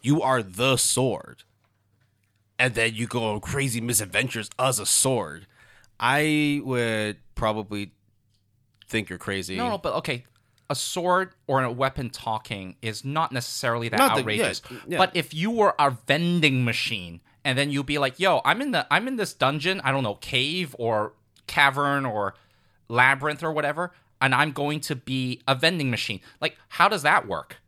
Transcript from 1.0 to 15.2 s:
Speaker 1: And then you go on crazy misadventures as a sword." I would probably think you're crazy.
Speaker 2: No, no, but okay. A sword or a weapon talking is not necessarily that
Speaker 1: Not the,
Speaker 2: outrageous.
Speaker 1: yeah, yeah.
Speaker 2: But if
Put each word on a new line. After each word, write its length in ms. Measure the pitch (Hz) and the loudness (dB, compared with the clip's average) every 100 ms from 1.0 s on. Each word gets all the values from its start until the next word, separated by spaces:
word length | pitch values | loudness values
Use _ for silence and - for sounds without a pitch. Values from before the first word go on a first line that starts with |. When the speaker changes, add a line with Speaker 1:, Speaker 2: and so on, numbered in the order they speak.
| 131 98 - - - _ _ _ _ _ _ _ _ _ _ - | 0 -2 -8 -20 -20 _ _ _ _ _ _ _ _ _ _ 0
Speaker 1:
And 140 | 127 117 | 0 2
then 180 | 113 110 | 0 0
you 120 | 117 | -4
go 160 | 123 110 | -2 -2
on 60 | 104 | -2
crazy 400 | - 139 139 117 | -4 -2 -2 -2
misadventures 680 | 117 120 101 104 127 113 104 - | 0 -2 0 -2 -2 -4 -8 -2
as 200 | 127 107 | 0 0
a 60 | 98 | 0
sword." 600 | - - 123 82 78 - _ - - _ _ | 2 2 0 -2 -10 -18 _ -20 -20 _ _
I 600 | 120 143 156 151 147 143 127 | 2 2 2 2 2 0 -2
would 520 | 123 117 110 107 104 - - | -2 0 0 -2 -6 -12 -4
probably 560 | 110 107 101 104 101 _ _ _ _ _ _ _ _ _ _ | -2 -2 -4 -8 -8 _ _ _ _ _ _ _ _ _ _
think 200 | 113 98 | -4 -4
you're 80 | 90 | -8
crazy. 360 | - 98 90 95 | -6 -4 -4 -4
Speaker 2:
No, 140 | 247 | -2
no, 80 | 202 | -2
but 160 | - 139 | -4 -4
okay. 300 | 160 123 - _ _ _ _ | -4 -8 -10 _ _ _ _
A 60 | 139 | -6
sword 540 | - - 175 180 185 _ - | -4 -2 2 2 0 _ 0
or 160 | 135 | 0
a 80 | 127 | 0
weapon 380 | 120 131 139 120 | 0 0 0 -8
talking 680 | - - 110 - 101 92 - | -6 -4 -4 -4 -10 -10 -8
is 240 | 113 104 131 | -8 -6 -4
not 260 | 151 165 | -2 -2
necessarily 560 | 127 - - 127 117 117 | -4 -6 -4 -2 -2 -2
that 80 | 110 | 2
Speaker 1:
Not 180 | 269 110 | 4 2
the, 60 | |
Speaker 2:
outrageous. 400 | 117 107 117 - - | 0 0 0 -2 -10
Speaker 1:
yeah, 80 | 123 - | -16 -6
yeah. 100 | 175 | 0
Speaker 2:
But 180 | 185 | 2
if 180 | 180 | 0